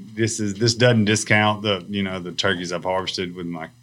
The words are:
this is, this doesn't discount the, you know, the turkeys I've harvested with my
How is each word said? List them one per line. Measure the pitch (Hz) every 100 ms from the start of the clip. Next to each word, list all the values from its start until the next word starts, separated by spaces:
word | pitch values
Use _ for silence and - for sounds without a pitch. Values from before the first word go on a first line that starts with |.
| 98
this | 110 113 -
is, | 104
this | 95 117
doesn't | 113 123 113
discount | 104 107 - 107 107 107
the, | 107 98 87
you | 101
know, | 98 92
the | 90
turkeys | 82 101 90 87
I've | 87
harvested | 87 92 90 - 90 87
with | 87
my | 85 80 -